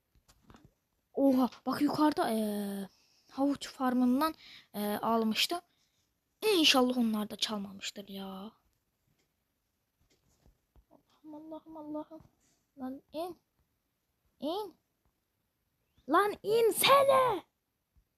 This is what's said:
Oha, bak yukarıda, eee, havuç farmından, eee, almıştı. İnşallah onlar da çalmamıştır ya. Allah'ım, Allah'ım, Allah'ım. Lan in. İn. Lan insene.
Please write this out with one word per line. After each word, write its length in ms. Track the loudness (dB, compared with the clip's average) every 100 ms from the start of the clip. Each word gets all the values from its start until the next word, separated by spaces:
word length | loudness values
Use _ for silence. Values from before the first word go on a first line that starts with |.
| _ _ _ _ -20 -20 -20 _ _ _ _
Oha, 360 | 0 2 4 0 -2 -8
bak 160 | -2
yukarıda, 480 | 0 2 2 2 0
eee, 580 | 0 -2 -4 -6 -8 -12 _ _ _ _
havuç 360 | -2 -2 -2 -8
farmından, 680 | -4 -2 2 2 2 0 -4 -16 -20 -12 -6
eee, 240 | -4 -2
almıştı. 600 | 0 2 2 0 -2 -4 -8 _ _ _ _ _ _ _
İnşallah 560 | 2 4 6 6 4 2
onlar 320 | 0 -2 -6
da 60 | -6
çalmamıştır 720 | -6 -6 -8 -12 -12 -12 -14
ya. 440 | -12 -12 -12 -16 -20 _ _ _ _ _ _ _ _ _ _ _ _ _ _ _ _ _ _ _ _ _ _ _
Allah'ım, 460 | _ _ _ -18 -18
Allah'ım, 420 | -14 -16 -16 -16
Allah'ım. 440 | -10 -10 -10 -18 -20 _ _ _ _ -14
Lan 240 | -12 -12 _
in. 260 | -10 -10 -12 _ _ _ _ _ _ _ _ _ _
İn. 360 | -6 -6 -8 -14 _ _ _ _ _ _ _ _ _ _ _ _ 0
Lan 280 | 2 2 -2
insene. 1000 | -2 2 2 2 4 6 6 4 4 0 -6 _ _ _ _ _ _